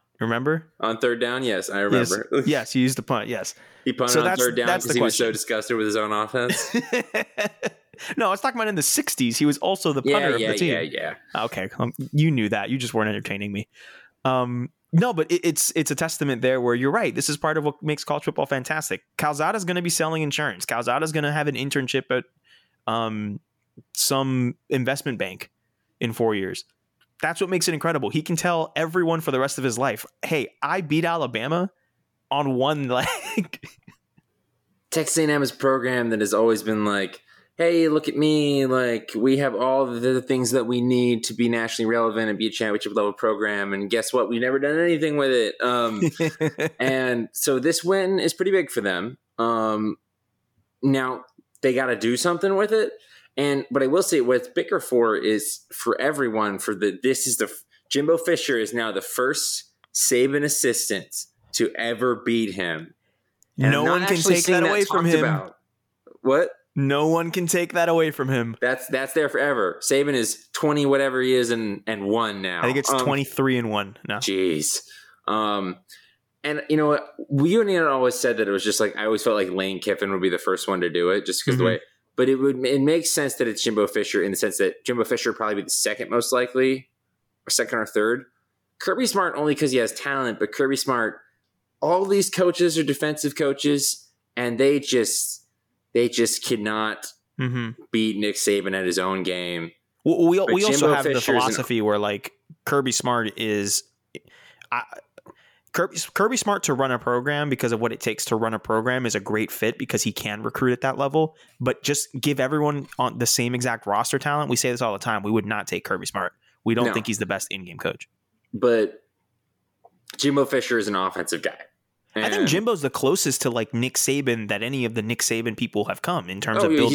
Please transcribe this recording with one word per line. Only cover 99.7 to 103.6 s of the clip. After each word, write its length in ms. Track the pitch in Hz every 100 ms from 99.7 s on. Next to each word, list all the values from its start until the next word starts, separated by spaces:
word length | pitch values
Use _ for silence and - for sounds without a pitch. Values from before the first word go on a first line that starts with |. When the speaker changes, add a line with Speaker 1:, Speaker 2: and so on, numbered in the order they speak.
| - _ _
Speaker 1:
Well, 220 | - 170 170
we, 120 | 185
Speaker 2:
But 140 | 190
Speaker 1:
we 120 | 180
also 140 | 208 208
Speaker 2:
Jimbo 140 | 151
Speaker 1:
have 100 | 143
the 60 | 143
Speaker 2:
Fisher 220 | 127 123 127
is 80 |
an 60 | 123
Speaker 1:
philosophy 300 | 107 123 117
where, 180 | 104 104
like, 340 | 104 104 - - _ -
Kirby 280 | - 143 127
Smart 460 | 117 127 120 110 -
is, 460 | 110 107